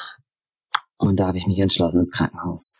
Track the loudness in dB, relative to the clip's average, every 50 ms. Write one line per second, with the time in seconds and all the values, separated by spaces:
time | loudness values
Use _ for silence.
0 | -10 -12 -16 -20 _ _ _ _ _ _ _ _ _ _ -6 -6 -6 _ _ 0
1 | 0 2 2 2 2 0 -2 -2 -2 0 0 2 2 2 2 2 2 2 2 2
2 | 2 2 2 0 -2 -2 -4 -6 -8 -8 -4 -4 -4 -4 -4